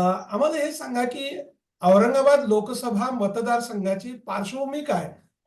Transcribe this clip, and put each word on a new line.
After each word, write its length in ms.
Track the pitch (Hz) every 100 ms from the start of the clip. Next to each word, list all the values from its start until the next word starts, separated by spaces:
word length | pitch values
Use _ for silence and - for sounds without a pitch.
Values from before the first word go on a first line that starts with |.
| 180 190 -
आम्हाला 240 | 208 302 311
हे 160 | 294
सांगा 320 | 294 269 247
की 340 | 247 277 277 - - _ _ _
औरंगाबाद 680 | 175 196 233 269 269 285 226
लोकसभा 600 | 214 202 247 247 202 247
मतदारसंघाची 1040 | 247 196 226 233 240 233 214 190 190 247
पार्श्वभूमी 720 | 247 - 202 196 262 269 294
काय, 280 | 294 185 143 - _ _